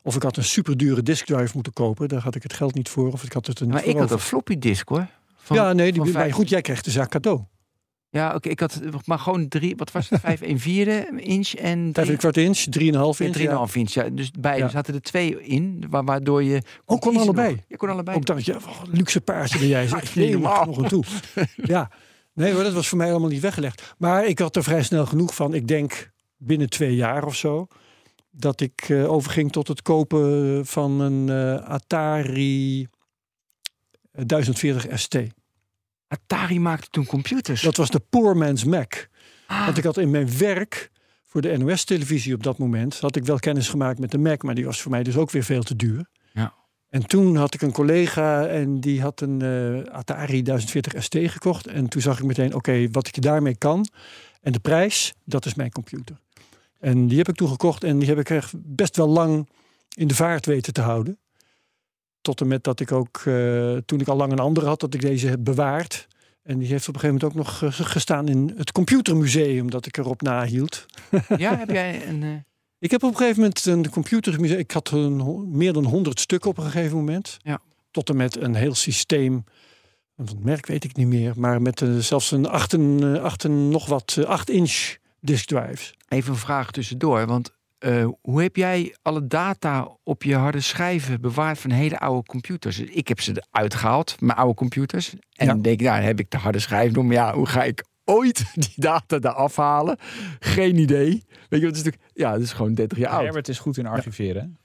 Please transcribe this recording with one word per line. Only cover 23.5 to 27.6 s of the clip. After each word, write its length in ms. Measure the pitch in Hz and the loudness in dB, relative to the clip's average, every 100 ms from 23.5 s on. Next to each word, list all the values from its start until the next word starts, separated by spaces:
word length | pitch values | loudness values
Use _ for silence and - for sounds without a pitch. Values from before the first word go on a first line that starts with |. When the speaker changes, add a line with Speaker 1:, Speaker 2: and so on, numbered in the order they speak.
| 180 139 - - - | -2 -6 -8 -16 -4
Speaker 1:
Maar 280 | 170 185 214 | 2 2 2
ik 140 | 165 | 2
had 160 | 165 180 | 0 0
er 80 | |
vrij 200 | 143 160 | 2 2
snel 220 | 120 165 135 | 2 2 2
genoeg 300 | 151 175 - | 2 0 0
van. 180 | 143 | -2
Ik 140 | 160 117 | -2 0
denk 440 | 151 143 - - _ _ _ | 0 0 -6 -16 _ _ _
binnen 320 | 127 156 139 | -2 0 0
twee 260 | - 143 123 | 0 0 2
jaar 300 | 117 143 143 | 0 -2 -4
of 100 | 135 | -2
zo, 320 | 151 151 | -2 -2